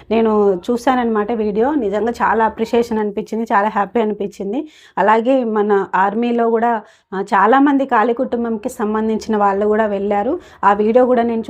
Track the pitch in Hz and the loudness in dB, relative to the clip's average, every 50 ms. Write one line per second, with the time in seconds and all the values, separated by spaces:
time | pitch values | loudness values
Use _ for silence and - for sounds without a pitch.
0 | - - 214 226 226 220 214 214 208 202 190 175 - - 240 233 - 277 254 247 | -6 -2 0 2 2 2 2 4 4 2 2 0 -2 -4 -4 -2 0 0 0 0
1 | 240 233 220 208 208 208 233 220 214 214 190 220 233 277 311 285 220 196 196 214 | 0 0 0 -2 -2 -2 -2 -2 -2 -2 0 0 0 0 0 0 -2 -2 -2 -2
2 | 208 240 233 - 220 180 202 226 220 214 214 - 226 - - 233 233 233 226 220 | -2 -2 -2 -2 0 0 2 2 0 0 0 -4 -4 -2 0 0 0 0 -2 -2
3 | 214 208 202 220 202 - 214 220 233 - 233 202 202 214 - 202 196 190 - 240 | -2 -2 -4 -6 -8 -6 -6 -6 -4 0 0 0 0 0 0 -2 -2 -2 -2 -2
4 | 214 214 208 208 202 190 - - 196 196 214 285 311 - - - - - - 180 | -2 -2 -2 -4 -6 -8 -8 -8 -8 -6 -6 -6 -8 -10 -14 -20 -20 -10 -4 0
5 | 185 208 220 226 220 254 269 262 247 226 214 214 208 208 202 196 190 190 - 180 | 2 2 2 2 2 2 0 0 0 0 0 0 0 2 0 0 0 -2 0 0
6 | 190 202 202 226 240 240 240 233 233 233 226 220 233 240 233 214 214 - _ _ | 0 0 0 -2 -2 -2 0 0 0 0 0 0 0 0 -2 -2 -6 -10 _ _
7 | _ - 196 190 196 - 247 196 196 220 262 269 277 294 277 262 269 269 247 220 | _ -10 -8 -6 -4 0 2 2 4 6 6 6 4 4 2 0 0 0 0 2
8 | 214 247 233 254 254 - 254 233 240 233 226 214 - 254 - - 214 208 214 220 | 2 2 0 -2 -4 -4 -4 -4 -4 -4 -4 -6 -6 -8 -6 -6 -4 -4 -2 -2
9 | 220 220 220 208 - - 214 208 208 202 196 196 208 208 214 214 220 208 202 196 | -2 -2 -4 -4 -4 -2 0 0 2 2 0 0 0 0 2 0 0 0 -2 -2
10 | 196 208 202 202 202 254 339 349 - - - - - 196 208 208 214 220 226 247 | -2 -2 -2 -2 -2 -2 -4 -6 -8 -12 -6 0 2 2 2 2 2 2 4 4
11 | 254 240 254 233 233 233 233 226 220 | 4 4 2 2 0 0 -2 -4 -2